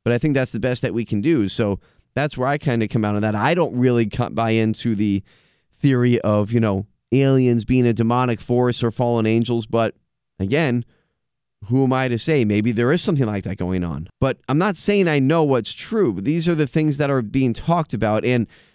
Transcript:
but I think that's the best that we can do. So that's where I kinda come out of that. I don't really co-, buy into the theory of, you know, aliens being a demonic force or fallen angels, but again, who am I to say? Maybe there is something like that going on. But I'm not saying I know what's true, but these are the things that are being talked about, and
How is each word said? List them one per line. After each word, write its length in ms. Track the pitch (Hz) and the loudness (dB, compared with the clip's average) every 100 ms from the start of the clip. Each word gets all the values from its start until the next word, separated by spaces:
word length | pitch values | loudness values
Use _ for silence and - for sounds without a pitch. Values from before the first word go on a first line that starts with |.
but 80 | 113 | -2
I 60 | 120 | 0
think 160 | 156 | 0
that's 180 | 135 127 | 0 -2
the 80 | 110 | -2
best 220 | 127 123 | -4 -2
that 120 | 123 | -2
we 100 | 110 | -4
can 160 | 110 107 | -2 -2
do. 280 | 131 156 98 | 2 2 0
So 320 | - 107 98 - _ _ | 0 -2 -2 -8 _ _
that's 220 | 123 147 131 | -4 -4 -2
where 120 | 127 | -4
I 100 | 143 | -2
kinda 280 | 147 117 107 | 0 0 0
come 180 | 120 | 0
out 120 | 107 104 | 0 0
of 60 | |
that. 120 | 107 | 0
I 200 | 104 123 | 0 0
don't 220 | 175 147 120 | 0 0 2
really 300 | 127 120 104 | 2 2 0
co-, 240 | - 117 | -2 -4
buy 200 | 71 113 | -2 0
into 440 | 113 110 107 120 | 2 2 0 -2
the 280 | 104 104 101 - _ _ _ _ _ | 0 0 0 -4 _ _ _ _ _
theory 400 | 139 127 123 120 | 2 4 2 2
of, 320 | 101 104 101 | 2 0 0
you 80 | 117 | 0
know, 260 | 110 98 101 _ _ | 0 0 -6 _ _
aliens 520 | 131 135 135 127 120 | 2 4 4 4 2
being 220 | 104 127 120 | 0 2 2
a 60 | |
demonic 480 | 110 113 123 127 113 | 2 0 0 0 -2
force 440 | - 123 123 - | -2 0 0 0
or 60 | 117 | -4
fallen 360 | - 120 117 110 | -2 0 0 2
angels, 400 | 117 117 117 110 | 0 0 -4 -2
but 300 | 113 110 - _ _ _ - | -2 -2 -4 _ _ _ -8
again, 460 | 98 143 151 120 - _ _ _ _ _ _ _ 98 | -2 0 0 -2 -6 _ _ _ _ _ _ _ -2
who 180 | 131 | 0
am 80 | 131 | 2
I 160 | 131 131 | 0 -2
to 100 | 117 | -2
say? 260 | - 151 | 0 0
Maybe 280 | 107 104 113 | 2 2 0
there 200 | 113 120 | 0 0
is 100 | 180 | 0
something 240 | - 147 110 | 0 0 0
like 180 | 101 | -2
that 140 | 95 92 | -6 -6
going 260 | 90 92 | -4 -4
on. 240 | 87 73 82 _ | -4 -6 -12 _
But 180 | 135 - - | -2 -2 -2
I'm 100 | 143 | 0
not 180 | 202 175 | 0 -2
saying 320 | - 202 175 | 0 2 2
I 100 | 147 | 2
know 240 | 131 165 | 2 2
what's 300 | 147 127 104 | 2 2 -2
true, 400 | - - 220 151 | -10 -6 0 0
but 120 | 95 | 0
these 240 | 101 165 165 | -2 -2 0
are 60 | |
the 120 | 160 147 | 0 0
things 300 | 160 156 143 | 0 0 0
that 140 | 143 | 0
are 120 | 135 | -2
being 300 | 107 135 127 | -2 0 0
talked 400 | 110 - 170 156 | -2 -2 -2 -2
about, 320 | 104 110 107 | -2 0 0
and 220 | 120 123 107 - _ | 0 0 -2 -8 _